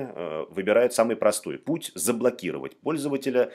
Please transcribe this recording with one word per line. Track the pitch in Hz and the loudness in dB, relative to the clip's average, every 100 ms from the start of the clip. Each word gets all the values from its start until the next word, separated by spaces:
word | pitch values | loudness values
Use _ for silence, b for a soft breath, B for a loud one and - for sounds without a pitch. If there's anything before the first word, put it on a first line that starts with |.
| 127 | -8
э, | - 82 78 - | -8 -6 -6 -6
выбирают | 90 95 113 120 | -4 2 4 4
самый | - 113 107 | 4 2 4
простой | 104 - - 71 | 2 2 -6 -8
путь — | - 160 - | -4 -4 -4
заблокировать | 92 98 113 123 123 87 69 67 - | -4 -2 2 0 0 -6 -6 -10 -8
пользователя, | 143 160 143 139 135 123 117 | -4 -2 -2 -2 0 2 0